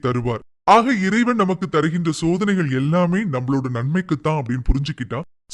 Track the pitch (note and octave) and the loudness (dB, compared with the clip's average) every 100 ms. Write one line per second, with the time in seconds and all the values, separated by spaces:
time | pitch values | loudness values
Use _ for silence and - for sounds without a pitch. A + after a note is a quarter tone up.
0 | B2+ B2 A#2+ A2 - _ - G#3+ A#3 A#3 | -2 -2 -2 -6 -10 _ 4 4 4 0
1 | F#3 G#3+ A#3+ A#3 F#3+ F#3 F#3+ D#3 E3 F3 | 0 2 2 2 0 0 -2 0 0 0
2 | E3 D3+ E3 F3 G#3 F#3+ D3+ C3 C#3+ F3 | -2 -2 0 0 0 0 0 0 2 2
3 | F3 F#3 G#3+ C3 B2+ C3+ B2+ A#2+ C3 F3 | 2 0 -2 -4 -2 -2 -2 -2 -2 -2
4 | F#3 D#3 D#3 D#3 A#2 B2+ A#2+ C3+ C#3+ - | -2 -2 -2 -2 -2 -2 0 0 0 -6
5 | A#2 B2 E3+ _ - | -6 -8 -10 _ -6